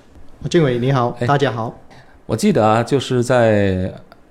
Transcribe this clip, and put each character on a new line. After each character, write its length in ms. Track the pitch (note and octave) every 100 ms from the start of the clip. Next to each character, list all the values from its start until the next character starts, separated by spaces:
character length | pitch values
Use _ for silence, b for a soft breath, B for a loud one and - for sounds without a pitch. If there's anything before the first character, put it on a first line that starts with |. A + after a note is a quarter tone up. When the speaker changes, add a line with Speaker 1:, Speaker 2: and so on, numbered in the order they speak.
| B - - - D3
Speaker 1:
俊 120 | F3
伟 160 | C#3+ A#2+
你 140 | B2+
好， 240 | C3+ A#2+ -
Speaker 2:
哎， 40 | B2
Speaker 1:
大 120 | C#3+
家 140 | C3
好。 260 | A2+ A2+ - - B B B -
Speaker 2:
我 100 | A#2
记 160 | G#3
得 160 | C#3+ G#2+
啊， 160 | A2+
就 160 | A#2 C#3
是 240 | - B2+
在 720 | A2+ B2+ A2+ G#2 G2 F#2 F#2 - - - _